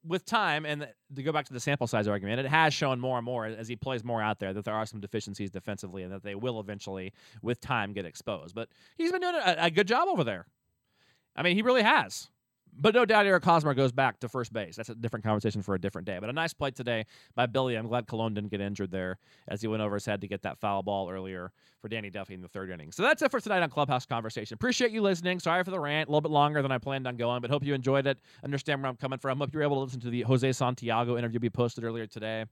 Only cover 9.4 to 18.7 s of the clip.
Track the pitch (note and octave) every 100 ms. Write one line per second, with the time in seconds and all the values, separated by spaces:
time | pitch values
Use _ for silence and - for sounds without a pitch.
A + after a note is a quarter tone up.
9.4 | G3 D#3+ E3+ E3 G3 B3 F#4 D4+ A#2 F#2+
10.4 | - _ _ _ _ _ _ _ _ -
11.4 | E3+ F#3 A3+ B3+ G#3+ - G#2 - - _
12.4 | _ _ _ C3 D#3 A3 A3 G#3+ G3+ F#3
13.4 | F#3 E3 D3+ C3+ C3+ B2 C3 - A#2+ B2+
14.4 | A#2 A2 F2+ A2 A2 A2+ A2+ A#2 A2 G#2+
15.4 | A2 G#2 G2 F#2+ F#2+ - F#2 F2+ G#2+ C#3+
16.4 | E3 - C#3+ B2 B2 A2+ G#2+ - - -
17.4 | B2 C3+ C3 A2+ A2+ A#2+ G#2+ A2+ A2+ G#2
18.4 | G#2+ G2+ G2+